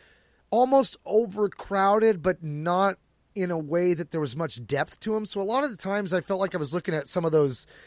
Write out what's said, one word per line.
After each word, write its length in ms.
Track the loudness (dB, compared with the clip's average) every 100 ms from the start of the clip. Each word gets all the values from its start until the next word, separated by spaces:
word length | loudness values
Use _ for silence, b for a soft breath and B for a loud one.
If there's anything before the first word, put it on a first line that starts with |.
| b b b b b
almost 480 | 2 4 4 2 -4 0
overcrowded, 1160 | 2 2 0 -2 -4 -4 2 4 6 4 2
but 220 | 0 -2
not 540 | -4 -4 0 2 2 0 _ _ _
in 160 | -4 -2
a 80 | -2
way 360 | -2 0 2 0
that 160 | -2
there 80 | -4
was 140 | -4 -4
much 280 | -6 -6 -4
depth 320 | -4 -4 -6
to 160 | -4 -4
'em. 100 | -2
So 160 | -4
a 20 |
lot 200 | -2 0
of 80 | -2
the 60 | -4
times 360 | -4 -2 0
I 80 | -2
felt 180 | -2 -2
like 140 | -2
I 60 | -2
was 140 | -4
looking 200 | -4 -2
at 140 | -4 -2
some 180 | -2 2
of 60 |
those 340 | 4 4 0 -8 b